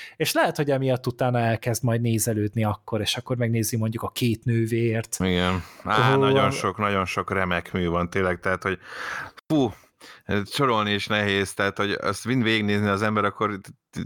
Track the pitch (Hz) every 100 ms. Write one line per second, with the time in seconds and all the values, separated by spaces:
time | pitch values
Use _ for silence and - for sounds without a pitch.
0 | - - 156 320 240 - 143 135 131 123
1 | 127 - 127 123 113 113 - 110 123 117
2 | 117 110 117 107 104 113 107 101 - 110
3 | 101 123 - 123 117 117 107 117 110 110
4 | 101 - 120 107 123 113 113 117 117 110
5 | - - 95 90 90 92 - - - 107
6 | 110 110 135 135 101 - 104 - 104 98
7 | 92 - 90 95 90 87 - 98 87 85
8 | 87 98 92 87 98 92 98 92 - -
9 | - - - - - 156 120 - _ _
10 | - - - 101 98 - 135 110 104 104
11 | - 107 104 98 98 - 98 - 101 -
12 | - 101 113 131 110 110 104 104 104 98
13 | 107 107 101 - 107 98 - - _ -